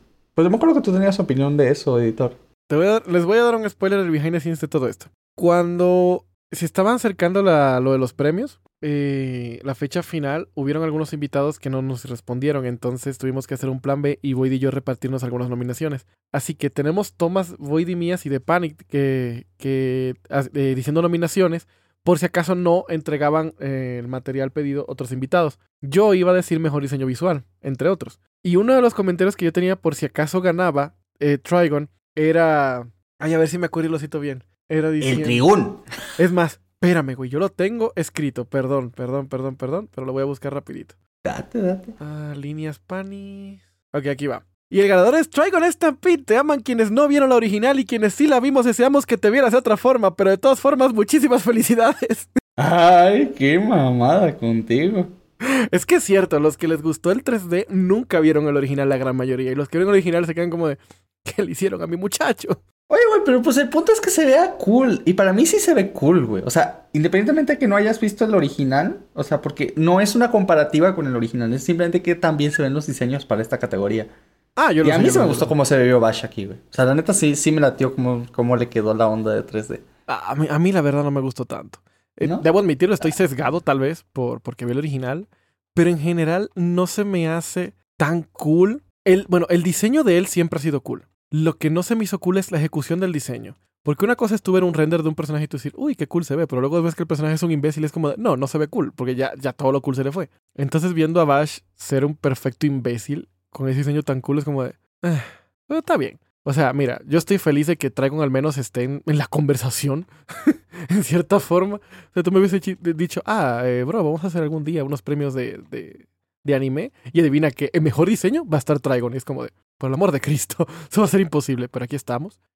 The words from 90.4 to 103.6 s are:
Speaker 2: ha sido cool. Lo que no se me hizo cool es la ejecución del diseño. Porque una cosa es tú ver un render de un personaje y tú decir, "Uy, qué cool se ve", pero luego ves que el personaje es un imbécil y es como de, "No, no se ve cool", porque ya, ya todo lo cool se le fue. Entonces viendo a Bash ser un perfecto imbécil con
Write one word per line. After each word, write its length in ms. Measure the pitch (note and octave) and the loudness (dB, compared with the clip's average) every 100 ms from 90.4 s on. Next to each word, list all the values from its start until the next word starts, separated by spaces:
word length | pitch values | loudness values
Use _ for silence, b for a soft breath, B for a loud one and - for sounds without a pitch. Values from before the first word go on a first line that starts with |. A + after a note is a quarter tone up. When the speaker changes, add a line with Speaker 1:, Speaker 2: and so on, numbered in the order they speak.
| E3 D#3+ | -2 -2
Speaker 2:
ha 20 | |
sido 200 | D#3 C#3+ | -2 -4
cool. 240 | - - - _ _ | -6 -10 -12 _ _
Lo 200 | D3+ D#3+ D#3 | 0 0 0
que 120 | D#3 | -2
no 120 | D#3+ | -2
se 140 | F3+ A#3 | 0 -2
me 80 | |
hizo 160 | G3+ G3 | -2 -2
cool 180 | F3+ F#3+ | -2 -2
es 140 | F#3 | -2
la 60 | E3 | -2
ejecución 420 | D3+ D#3 C3 E3+ | -2 -4 -4 -2
del 140 | F#3 | -2
diseño. 420 | D3+ - A#2 A2 - _ _ | -4 -6 -10 -12 -20 _ _
Porque 200 | - D3 | -4 0
una 140 | G#3 B3 | 0 0
cosa 180 | A3 G#3+ | 0 -2
es 60 | |
tú 100 | G3 | 2
ver 140 | F#3 F3+ | 2 2
un 80 | |
render 280 | D#3+ D#3 E3+ | 2 2 2
de 60 | D#3 | 0
un 80 | D#3 | -4
personaje 300 | D3+ D3+ D3+ | -4 -4 -6
y 20 | |
tú 80 | C#3+ | -6
decir, 160 | D3 - | -10 -6
"Uy, 180 | D4 B3+ | -4 -4
qué 100 | D3+ | -4
cool 180 | E3+ E3 | -4 -2
se 100 | D3 | -2
ve", 100 | D#3+ | -2
pero 140 | B2+ | -2
luego 220 | C3+ E3+ | 0 0
ves 100 | E3 | -2
que 100 | D#3+ | -4
el 40 | E3 | -4
personaje 280 | D3+ D#3 D#3+ | -2 -2 -2
es 80 | |
un 80 | E3+ | 0
imbécil 320 | D3+ D3 D3+ | 0 -2 -2
y 20 | D3+ | -4
es 80 | |
como 160 | E3 D3+ | -2 -4
de, 80 | C#3 | -2
"No, 180 | A3+ B2+ | -2 0
no 120 | C3+ | -2
se 100 | D#3 | -2
ve 100 | D3+ | -2
cool", 240 | A#3+ C#3 | -2 -4
porque 240 | - B2+ B2+ | -4 -6 -2
ya, 160 | C3 C3 | -4 -4
ya 140 | C3 | -8
todo 180 | - C3+ | -2 0
lo 100 | C#3 | 0
cool 140 | C#3 C3 | -2 -4
se 80 | |
le 80 | C3+ | -4
fue. 180 | E3+ D#3 _ _ - | -6 -10 _ _ -6
Entonces 380 | C#3 D#3+ F3+ | -4 -2 -2
viendo 280 | E3 D#3+ E3+ | 0 0 2
a 40 | D#3 | 2
Bash 340 | C#3 D3+ - _ _ | 2 0 -6 _ _
ser 280 | - C#3 | -4 0
un 120 | D3 D3+ | 0 -2
perfecto 500 | C#3+ C3 C3+ - D3+ | -4 -2 -6 -4 -2
imbécil 600 | C#3 B2 A#2+ - C#3+ - _ _ | -2 -4 -6 -6 -8 -10 _ _
con 200 | - | -8